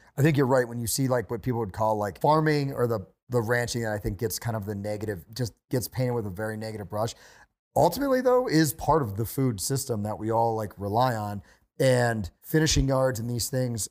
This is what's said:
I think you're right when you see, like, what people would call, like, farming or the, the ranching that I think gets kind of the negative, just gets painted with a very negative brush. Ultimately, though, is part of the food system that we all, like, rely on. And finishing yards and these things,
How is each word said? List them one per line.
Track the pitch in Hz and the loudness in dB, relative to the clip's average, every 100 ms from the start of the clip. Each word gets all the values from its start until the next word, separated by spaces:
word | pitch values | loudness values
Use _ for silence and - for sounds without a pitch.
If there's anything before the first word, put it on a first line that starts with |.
| _ - | _ 0
I | |
think | 151 139 | 2 4
you're | 127 | 4
right | 131 120 | 4 2
when | 120 | -2
you | 113 | -4
see, | - 131 | 0 0
like, | 127 98 | 0 -2
what | 117 | -6
people | 131 117 | -4 -2
would | 107 | -4
call, | 107 110 107 | -2 -2 0
like, | 101 - | -2 0
farming | 147 156 156 147 139 | 2 4 2 0 0
or | 135 120 | -2 0
the, | 110 90 _ - | -2 -6 _ -4
the | 123 | -2
ranching | 110 120 120 120 | 0 0 -2 -2
that | 113 | -2
I | 104 | -4
think | 113 98 | -4 -4
gets | 110 - | -4 -4
kind | 120 113 | -4 -4
of | 101 | -4
the | 101 | -6
negative, | 104 107 107 87 - | -6 -6 -6 -8 -8
just | 110 117 - _ | -8 -8 -8 _
gets | - - | -4 -4
painted | - 123 | -4 -2
with | 120 104 | -2 -4
a | |
very | 90 110 107 | -6 -6 -6
negative | 110 110 92 | -8 -8 -6
brush. | 104 113 - - - _ _ _ - | -4 -4 -4 -18 -20 _ _ _ 2
Ultimately, | 165 247 277 254 | 2 2 0 2
though, | 254 247 254 | 4 4 4
is | 156 151 | 4 4
part | - - 156 | 2 2 2
of | 113 98 | 2 -2
the | 107 | -4
food | - 131 101 | 0 0 0
system | - 135 - 110 | -2 -2 -2 -2
that | 104 101 | -4 -4
we | 110 | 0
all, | 113 117 110 | 2 2 0
like, | 104 92 | -6 -6
rely | 101 110 127 113 | -2 2 2 0
on. | 104 101 - _ _ - | -4 -8 -14 _ _ 0
And | 135 123 120 110 92 - | 4 4 2 0 -6 -10
finishing | - 160 156 - 135 | 0 2 4 4 2
yards | 131 131 107 | 2 2 0
and | 117 | -4
these | 120 - | -4 -2
things, | 131 127 113 - | -2 -2 -4 -8